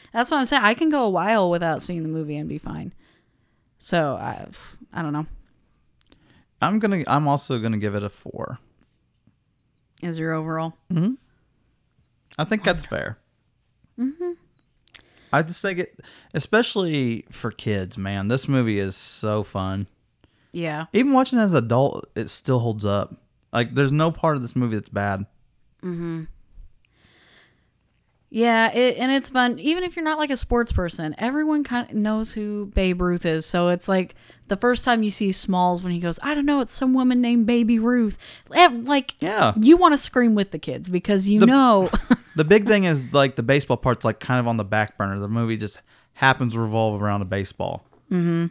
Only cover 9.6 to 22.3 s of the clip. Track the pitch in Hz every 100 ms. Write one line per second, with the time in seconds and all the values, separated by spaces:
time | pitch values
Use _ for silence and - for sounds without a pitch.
9.6 | _ _ _ - 170 160 160 160 160 160
10.6 | 165 - - 170 190 262 _ _ _ _
11.6 | _ _ _ _ _ _ _ - 175 214
12.6 | 196 175 - - - - _ _ _ _
13.6 | _ _ _ - 254 320 349 349 _ _
14.6 | _ _ _ - _ _ - - 160 175
15.6 | 202 180 175 - - - _ 160 - 214
16.6 | 247 208 180 151 123 113 - - 117 -
17.6 | 117 101 92 98 98 98 98 127 - 135
18.6 | 113 101 98 - - - 107 107 98 98
19.6 | 95 95 95 _ _ _ _ _ _ 175
20.6 | 165 151 160 202 277 262 262 247 208 156
21.6 | 117 120 139 - - - 104